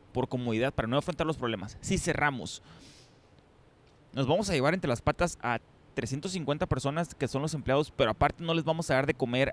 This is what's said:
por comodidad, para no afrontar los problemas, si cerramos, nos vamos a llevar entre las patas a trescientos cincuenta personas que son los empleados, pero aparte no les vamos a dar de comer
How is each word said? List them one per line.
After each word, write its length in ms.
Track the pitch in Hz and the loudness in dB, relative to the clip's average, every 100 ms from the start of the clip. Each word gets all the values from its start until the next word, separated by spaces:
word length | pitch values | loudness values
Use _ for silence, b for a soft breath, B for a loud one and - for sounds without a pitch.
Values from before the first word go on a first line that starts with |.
| - | -6
por 160 | 127 127 | -2 -2
comodidad, 440 | 127 120 113 135 | -2 0 0 0
para 140 | - 113 | 0 0
no 100 | 139 | 0
afrontar 300 | 185 160 160 | 0 -2 -2
los 100 | 123 | -2
problemas, 400 | 120 107 110 - | -2 -2 -6 -8
si 180 | - 185 | -2 0
cerramos, 640 | 170 - 147 131 - - b b b b b b b - - - - _ - - - | 0 0 0 0 -6 -10 b b b b b b b -20 -20 -20 -20 _ -20 -20 -8
nos 140 | 123 131 | -2 2
vamos 220 | 180 202 | 2 2
a 20 | |
llevar 220 | 156 139 | 2 2
entre 140 | 185 151 | 2 0
las 120 | 120 | 0
patas 360 | 151 - 175 - | 0 0 0 -2
a 160 | 120 117 - - - | -4 -4 -6 -20 -10
trescientos 380 | - 113 139 185 | -6 -4 -4 -4
cincuenta 340 | 185 139 147 180 | -4 -2 -2 -2
personas 480 | 143 139 160 170 | 0 0 -2 -4
que 140 | - 135 | -4 -2
son 140 | 135 | -2
los 100 | 151 | -2
empleados, 380 | 151 123 139 156 | -2 2 2 2
pero 160 | - 113 | 2 2
aparte 320 | - 143 - | 4 2 2
no 120 | 165 | -2
les 100 | 165 | 0
vamos 260 | 156 160 160 | 0 -2 2
a 40 | |
dar 120 | 135 139 | 2 2
de 80 | |
comer 380 | 131 120 127 139 | 0 0 2 0